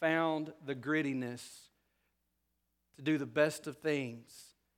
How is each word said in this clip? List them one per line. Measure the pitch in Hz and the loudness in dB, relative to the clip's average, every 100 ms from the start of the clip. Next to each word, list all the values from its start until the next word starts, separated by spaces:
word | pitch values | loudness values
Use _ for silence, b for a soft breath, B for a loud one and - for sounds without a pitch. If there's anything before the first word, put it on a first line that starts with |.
found | 160 165 165 156 156 - | 2 4 2 0 -4 -8
the | 139 | -8
grittiness | 135 127 156 147 131 123 120 - - - _ _ _ _ _ _ _ _ _ _ _ _ - | -6 0 0 2 -2 -4 -8 -12 -18 -20 _ _ _ _ _ _ _ _ _ _ _ _ -4
to | |
do | 139 156 | 2 2
the | 131 | 2
best | 131 151 156 151 | 4 4 2 -8
of | 131 | -4
things | 156 147 127 117 117 - - _ _ | 0 0 -2 -8 -14 -20 -20 _ _